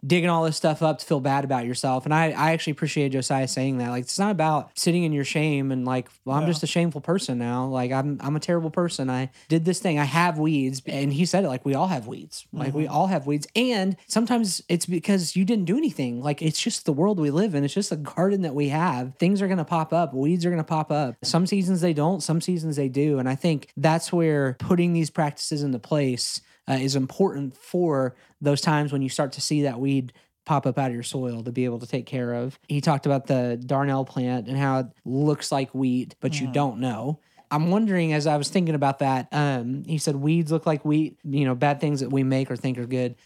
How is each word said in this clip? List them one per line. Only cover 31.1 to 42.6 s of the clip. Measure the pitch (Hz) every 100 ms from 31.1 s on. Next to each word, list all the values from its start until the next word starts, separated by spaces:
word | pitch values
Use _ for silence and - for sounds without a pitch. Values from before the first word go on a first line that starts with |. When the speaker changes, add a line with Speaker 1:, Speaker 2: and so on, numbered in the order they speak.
| 139 127 117
Speaker 1:
to | 117
be | 120 127
able | 117
to | 120
take | 131 117
care | 131 120 120
of. | 123 - -
He | 147
talked | 151 143 143
about | 139 -
the | 131 123 120 127
darnel | 139 143 135 131
plant | 135 123 127 110
and | 135
how | 139 131
it | 123 - -
looks | 131 147 147 -
like | 143 135
wheat, | 131 131 123 120 -
but | 131 151
you | 127
Speaker 2:
Mm-hmm. |
Speaker 1:
don't | 135 143 110
know. | 127 120 127 151 _ _ -
I'm | 147 165
wondering, | 196 220 185 165
as | 151 151
I | 147
was | 139
thinking | 196 170
about | 151 139 135
that, | 135 131 127
um, | 147 147 131 120 135 -
he | 160
said | 160 139
weeds | 147 165 156
look | 160 165
like | 151
wheat, | 151 151 151 -
you | 156 139 135
know, |
bad | 123 147 143
things | 156 143
that | 127
we | 135
make | 131 135 135
or |
think | 120